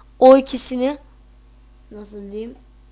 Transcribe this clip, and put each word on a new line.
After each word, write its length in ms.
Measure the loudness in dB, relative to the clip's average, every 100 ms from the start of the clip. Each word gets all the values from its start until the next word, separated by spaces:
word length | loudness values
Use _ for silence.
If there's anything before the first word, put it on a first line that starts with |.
| -16 4
o 180 | 6 6
ikisini, 600 | 2 -4 -4 -4 -6 -8 -16 -20 -20 -20 -20 -20 -20 -20 -20
nasıl 420 | -20 -20 -20 -16
diyeyim, 220 | -14 -14 -18 -20 -20 -20